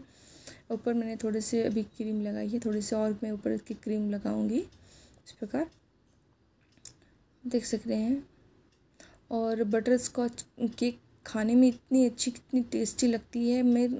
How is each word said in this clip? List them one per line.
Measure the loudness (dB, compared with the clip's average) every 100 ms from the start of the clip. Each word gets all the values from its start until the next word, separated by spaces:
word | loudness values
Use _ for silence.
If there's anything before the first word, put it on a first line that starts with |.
| -8 -20 -20 -20 -20 -18 -8
ऊपर | -6 -2
मैंने | -2 -2 -4
थोड़े | -4 -2
से | 0 0
अभी | 0 0
क्रीम | -4 -6 -4 -4
लगाई | -4 -4 -4
है, | -2
थोड़ी | -2 -2
सी | -2 0
और | 0 -2
मैं | -4
ऊपर | -4 -2 -4
की | -4
क्रीम | -10 -4 -2 -2
लगाऊँगी। | -4 -2 -2 0 -2 -4 -12 -20 -20 -20 _ -20
इस | -12
प्रकार | -6 -4 -4 _ _ _ _ _ _ _ _ _ _ _ -20 -20 _ _ _ _ -4
देख | -4 -2
सकते | -6 -2 -2
हैं। | 0 -2 -4 _ _ _ _ _ _ _ -20 _ -8
और | -4 -2 0
बटरस्कॉच | 0 2 4 2 2 -2 -4 -6 -14 -4
केक | -4 0 -2 -2 _ _ -8
खाने | -2 4 8
में | 6
इतनी | 4 2 4 4
अच्छी, | 2 -6
कितनी | -6 -2 -2
टेस्टी | 0 -2 -2 2 2
लगती | 2 -4 -2 0
है। | 4
मैं, | 4 4 4